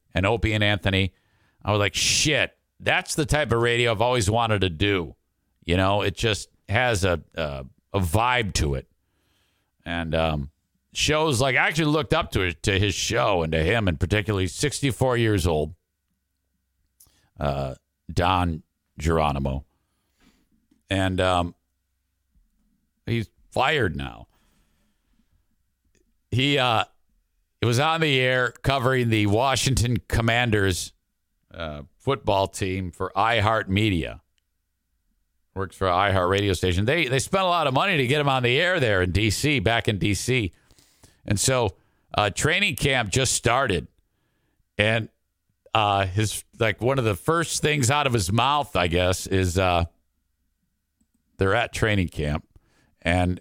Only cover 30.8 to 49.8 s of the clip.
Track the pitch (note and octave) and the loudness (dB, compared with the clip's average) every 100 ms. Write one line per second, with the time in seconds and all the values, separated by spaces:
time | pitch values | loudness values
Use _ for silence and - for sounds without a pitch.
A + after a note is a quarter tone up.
30.8 | - - _ _ _ _ _ F2 E2 D2 | -6 -14 _ _ _ _ _ -12 -10 -10
31.8 | C#2+ _ - C#3 G#2 G2 G2 - F#2+ F#2+ | -16 _ -4 -4 0 0 0 -2 -4 -4
32.8 | F#2 - F#2 F#2+ A2 A#2 G#2 A2 G2 F#2+ | -6 -6 -6 0 0 2 2 0 0 0
33.8 | A2 F2+ B1 A1 - _ _ _ _ _ | 2 0 -2 -10 -20 _ _ _ _ _
34.8 | _ _ _ _ _ _ _ F#2+ F#2+ - | _ _ _ _ _ _ _ -8 -8 -2
35.8 | F#2+ F2+ G2+ F#2+ F2+ G2 G2+ F2+ F#2 F2+ | 0 2 2 2 2 2 2 0 0 0
36.8 | G#2+ E3 C#3 C3 - F#3+ F#3 F3 D3 C3 | 2 0 0 -2 0 0 0 2 0 0
37.8 | F#3+ E3+ A#2+ D3 C#3+ C3 A#2+ B2+ F3+ F3+ | 0 0 0 0 0 0 0 0 0 0
38.8 | B2 G2 F2+ F2 A2 - D3 C#3+ F#2+ A#2 | 0 0 0 0 0 0 0 0 0 0
39.8 | A2+ G2+ G#2 G2 - B2+ G2+ - _ - | -2 -2 -2 -2 -2 -2 -4 -8 _ -20
40.8 | _ _ - _ - G#2 - C3 A2 - | _ _ -20 _ -6 -2 0 0 -2 -4
41.8 | _ _ _ - G#2 - C#3+ F3+ G3+ B2+ | _ _ _ -2 -2 0 0 0 -2 0
42.8 | C#3 C3+ A2 B2 C3 - A#2 A#2+ C3+ F2 | 0 0 0 0 0 0 0 0 0 -2
43.8 | B1+ _ _ _ _ _ _ _ _ - | -4 _ _ _ _ _ _ _ _ -2
44.8 | G#2 A2+ G#2+ _ _ _ _ _ _ A2 | 0 0 -4 _ _ _ _ _ _ 0
45.8 | G#2 G2 G2 F#2+ A2 - - - A2+ G2+ | 2 2 0 0 -2 -4 -12 -2 -2 0
46.8 | A#2 C3+ A2 G2 - E3+ D#3+ - D#3 D3+ | -2 0 0 -2 0 -2 -2 -2 -2 0
47.8 | A#2+ D3 C#3 A#2 F2+ A2+ B2+ D3 C#3 F#2 | 2 2 2 0 0 2 2 2 0 0
48.8 | F2 E2+ F2+ F#2 - F#2+ F#2 E2+ F#2 F2 | 0 2 2 0 -2 0 0 0 2 2